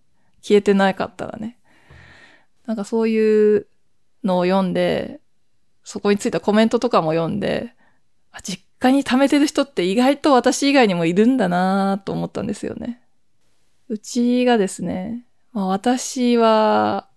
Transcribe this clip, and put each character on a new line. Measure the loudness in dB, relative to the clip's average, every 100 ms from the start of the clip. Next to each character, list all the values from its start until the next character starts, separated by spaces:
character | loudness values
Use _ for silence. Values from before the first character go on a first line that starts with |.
| _ _ _ _
消 | 0 2
え |
て | 4
な | 2 0
か | -2 -8
っ | -10
た | -14
ら | -12
ね。 | -14 -16 _ _ _ -20 -20 -20 -20 _ _ _ -10
な |
ん | -8
か |
そ | -4 -2
う | 0
い | 2 4 4 4 4
う | 0 _ _ _ _ _
の | -2 0
を |
読 | 2 2 0
ん |
で、 | 0 -2 -2 -6 -14 _ _ _ _ _ _
そ | -16 -4
こ | -2
に | 0
つ | -2
い |
た | -4
コ | 0
メ | 2
ン | 2
ト | 0
と | 0
か | 0
も | 0
読 | -2 -2
ん | -4
で、 | -4 -4 -8 _ _ _ _ _ _
あ、 | -18
実 | -14 -14 _ _
家 | 0
に | 0
貯 | 0 0
め | 2
て | 2
る | 0
人 | -2
っ | -4
て | -2
意 | -2 2
外 | 0 2
と | 2
私 | 2 2 0
以 | 2
外 | 4 4
に |
も | 2 0
い |
る | 2 2
ん | 2
だ | 0
な | 0 0 0 -2 -4
と | -6
思 | -6 -6
っ |
た | -6
ん | -8
で |
す | -8 -10
よ |
ね。 | -10 -10 -12 _ _ _ _ _ _ _ _ -12
う | -12
ち | -6 -2 0 2
が | 2 2
で | 0
す | -4
ね、 | -8 -8 -8 -12 -14 _ _
ま | -6
あ、 | -4
私 | -2 -2 -2 -4 -2 0 2
は、 | 4 2 2 0 -2 -4 -8